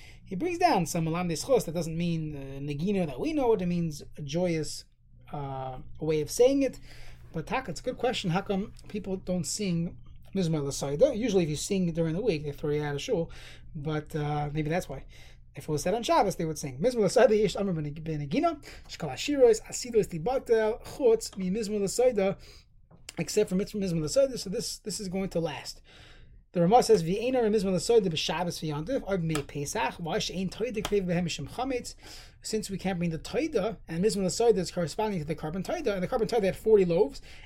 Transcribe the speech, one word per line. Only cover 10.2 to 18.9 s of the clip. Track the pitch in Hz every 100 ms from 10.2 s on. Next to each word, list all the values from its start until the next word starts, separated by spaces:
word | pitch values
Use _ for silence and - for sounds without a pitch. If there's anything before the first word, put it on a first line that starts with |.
| -
Mizmor | 190 165 156
L'Soida? | 139 - 139 147 285 220
Usually | 240 190
if | 156
you | 147
sing | - 196 175
during | 165 165 170
the |
week, | 240 156 147
they |
throw | 143 151
you | 151
out | 147 143
of |
shul. | - 180 165 - - - - 156
But, | 151 151 151 160
uh, | 147 147 147
maybe | 151 151
that's | 175 -
why. | 139 - - - - - -
If | -
it |
was | 147
said | 180
on | 226
Shabbos, | 233 330 208 165
they |
would | 160 151
sing. | 143 123
Mizmor | 233 240
L'Soida, | 190 233 220 214
Yesh | 202 -
Amar | 196
Ben | 160 147
Egina, | 151 160 151 143 226 339 320 - -
Shkal | -